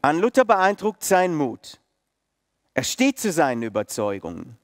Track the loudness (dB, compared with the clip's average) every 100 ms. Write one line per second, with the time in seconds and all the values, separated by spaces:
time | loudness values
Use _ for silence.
0 | 2 2 2 2 4 4 2 0 -6 -6
1 | 0 2 2 0 -4 -6 -16 -20 _ _
2 | _ _ _ _ _ _ _ -6 -4 0
3 | 0 0 -4 0 0 0 -4 -4 -4 -4
4 | -4 -4 -10 -12 -14 -20